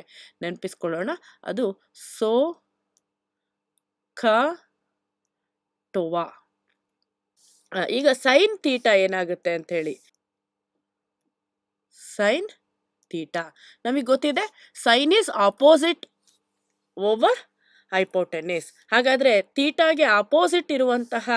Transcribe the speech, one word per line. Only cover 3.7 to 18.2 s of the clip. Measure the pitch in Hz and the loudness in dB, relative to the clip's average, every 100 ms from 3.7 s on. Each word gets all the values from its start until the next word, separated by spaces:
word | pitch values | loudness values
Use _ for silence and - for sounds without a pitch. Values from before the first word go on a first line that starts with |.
| _ _ _ _ - | _ _ _ _ -4
ಕ | 233 220 285 349 _ _ _ _ _ _ _ _ _ _ _ _ _ | 0 2 0 -4 _ _ _ _ _ _ _ _ _ _ _ _ _
ಟೋವಾ. | 196 165 170 165 - _ _ _ _ _ _ _ _ _ _ _ _ - | -6 -4 -4 -8 -12 _ _ _ _ _ _ _ _ _ _ _ _ -10
ಆ, | 190 170 | -6 -4
ಈಗ | 226 285 | 0 0
sine | 262 262 277 427 415 | 2 2 4 2 0
theta | 294 254 233 196 | -2 0 2 2
ಏನಾಗುತ್ತೆ | 190 185 175 175 175 | 2 -2 -4 -4 -4
ಅಂತ | 170 160 | -6 -6
ಹೇಳಿ, | 170 156 - _ _ _ _ _ _ _ _ _ _ _ _ _ _ _ _ _ _ _ - - - | -6 -6 -10 _ _ _ _ _ _ _ _ _ _ _ _ _ _ _ _ _ _ _ -20 -14 -4
sine | 208 277 415 - _ _ _ _ _ | -2 -2 -6 -16 _ _ _ _ _
theta | 170 151 170 160 _ - _ 233 | -12 -8 -10 -10 _ -20 _ -6
ನಮಿಗ್ | 277 240 | -4 0
ಗೊತ್ತಿದೆ, | 262 302 285 427 _ - - | 0 0 -2 -6 _ -20 -4
sine | 240 240 294 | 2 2 4
is | 415 370 220 | 2 0 0
opposite | 202 - 285 320 330 - - _ _ _ _ _ _ _ _ - | 0 4 6 6 4 -4 -10 _ _ _ _ _ _ _ _ -4
over | 202 220 339 508 - _ _ _ - | -2 2 0 0 -6 _ _ _ -6
hypotenuse. | 190 190 185 | -4 -2 -2